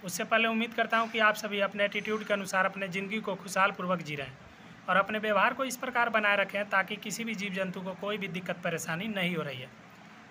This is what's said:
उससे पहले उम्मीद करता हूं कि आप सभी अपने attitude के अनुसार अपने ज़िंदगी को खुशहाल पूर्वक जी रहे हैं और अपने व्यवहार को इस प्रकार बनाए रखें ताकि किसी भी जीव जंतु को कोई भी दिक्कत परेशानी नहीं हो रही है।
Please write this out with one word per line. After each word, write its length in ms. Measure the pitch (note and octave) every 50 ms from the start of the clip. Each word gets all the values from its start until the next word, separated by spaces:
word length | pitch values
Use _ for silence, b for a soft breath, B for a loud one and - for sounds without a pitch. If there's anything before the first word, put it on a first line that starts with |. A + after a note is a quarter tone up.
| -
उससे 200 | F#3 F3 - A3+
पहले 240 | A3 A3+ A3 A3+ A3+
उम्मीद 260 | A3+ A3 A3+ A#3+ A3+
करता 240 | - A3+ A3 A#3 A3+
हूं 100 | A3+ A3+
कि 120 | A3+ A3+
आप 160 | A3 G#3+ G#3+
सभी 240 | A3 - G#3+ G3+ G3+
अपने 260 | G3 F#3 F#3+ G3+ G3+
attitude 400 | G3+ G3 G#3 G3 G#3+ G#3+ G#3+ G#3+
के 80 | - G#3
अनुसार 320 | G3+ G3 F#3 G3 F#3+ F#3
अपने 220 | F#3+ F#3+ G3 G3 F#3+
ज़िंदगी 320 | E3+ G3 G3 G3 G#3 A3
को 160 | G#3+ - F#3+
खुशहाल 360 | F#3 F3+ G3 F3+ F#3+ F#3+ G3+
पूर्वक 300 | G3 - F#3 F3+ F#3 F3
जी 140 | E3 D3 D3+
रहे 120 | C#3+ C#3 C3
हैं 580 | C3 - - - - - - - - - - -
और 100 | F#3 F#3
अपने 220 | G3 - G#3+ G#3+
व्यवहार 340 | G#3 G#3+ G#3 G3+ G3 A#3 C4
को 120 | B3+ C4+
इस 120 | C4 - -
प्रकार 320 | - B3+ B3 B3 A#3 A#3
बनाए 260 | A3 A3 G#3+ G3+ G3+ G3+
रखें 320 | G3 F#3+ - G3 G#3 G#3
ताकि 260 | G#3 G3 F#3+ F#3 G#3+ G3+
किसी 260 | - A3 F3+ - A#3
भी 120 | A3+ A3
जीव 180 | F#3 G3 G#3 F#3
जंतु 280 | F#3+ F#3+ F#3+ F3+ G3
को 120 | F#3 F#3+ F#3
कोई 220 | - - G3+ G#3 G#3
भी 100 | F#3 F#3+
दिक्कत 320 | E3 F#3 F#3 F3+ F3+ F3 -
परेशानी 440 | F3+ E3 D#3 - - E3 D#3+ G3 A3+
नहीं 280 | G#3+ G3 F3+ F3 F3+
हो 80 | E3 D3+
रही 160 | C#3+ C3+ B2+
है। 100 | B2+ B2+ - - - - - - - - - - - -